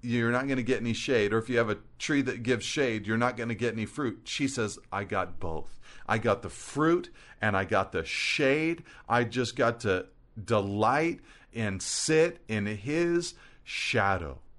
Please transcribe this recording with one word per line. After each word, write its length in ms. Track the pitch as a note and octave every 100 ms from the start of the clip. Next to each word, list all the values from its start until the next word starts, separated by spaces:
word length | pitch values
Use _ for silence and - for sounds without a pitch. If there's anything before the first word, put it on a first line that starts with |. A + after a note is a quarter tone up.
you're 320 | A#2+ A#2+ A#2
not 160 | B2 C#3
gonna 140 | C3
get 180 | A2+ A#2+
any 140 | A#2
shade. 400 | A2 - B2 G#2
Or 40 | A2+
if 120 | A2
you 80 | A#2
have 100 | A2
a 120 | G#2 - -
tree 240 | - C#3+
that 200 | C3 G#2+
gives 220 | A#2 A#2
shade, 420 | - D#3 C3+ A2 G2
you're 120 | A2
not 180 | A#2+ A#2
gonna 180 | A#2
get 200 | G#2 A#2
any 100 | A2
fruit." 360 | G#2+ - C3 G2+
She 240 | - - C#3
says, 300 | - G#2+ - -
"I 140 | G2
got 340 | G2 G2+ F2 -
both. 400 | F2 D#2+ - - - - -
I 100 | A2
got 240 | A2+ G2
the 80 | F#2+
fruit 640 | - - C#3 D#3+ F3 F#3 - - -
and 120 | G#2+
I 120 | G2 F#2
got 260 | G2+ F#2+
the 120 | F2
shade. 800 | - - - - C3+ D3 D#3+ E3 - - -
I 180 | A#2+
just 300 | A#2 B2 A#2
got 260 | - A#2 A#2
to 260 | A2 F#2 - - - -
delight 800 | F#2+ A2 G2+ G2+ A2 C#3 E3 F3 - - -
and 300 | A2+ G#2+ G2
sit 600 | - - - D#3 E3+ - -
in 160 | A2
his 680 | G2+ G#2 A2+ D#3 E3+ E3+ F3 - - -
shadow." 760 | - - - A#2+ G2 F#2+ D#2 C2 -